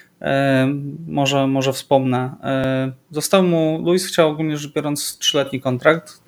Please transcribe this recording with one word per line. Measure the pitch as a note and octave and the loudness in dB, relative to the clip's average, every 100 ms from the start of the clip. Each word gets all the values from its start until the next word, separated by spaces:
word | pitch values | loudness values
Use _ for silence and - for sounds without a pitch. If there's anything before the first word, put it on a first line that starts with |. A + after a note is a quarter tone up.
| - - | -20 -8
E, | D3+ C#3 C#3 C3 C3 C#3+ C#3+ D#3 E3 | -2 0 2 2 2 -2 -6 -10 -6
może, | D3+ C#3 C#3 C3+ | -2 2 2 2
może | C3+ C3+ | 2 0
wspomnę. | C3 - C#3 C3 B2+ B2+ - | -2 2 2 2 0 -2 -6
E, | - C3+ C3 C3 C3 C3 _ | -4 -2 0 -2 -4 -8 _
został | D3+ - G3 | -6 0 2
mu, | F3+ E3 D#3 D#3+ E3 | 4 2 0 0 0
Lewis | F#3 F#3+ | 0 0
chciał | - D#3 | 2 2
ogólnie | D3+ D#3 D3 | 2 -2 -4
rzecz | D3 | -4
biorąc | D3+ D3 C#3+ - - | -4 -4 -4 -6 -4
trzyletni | - C#3+ C3+ C3 | -2 0 0 -2
kontrakt, | C3 B2 D#3+ E3 - - | -2 2 2 2 -4 -20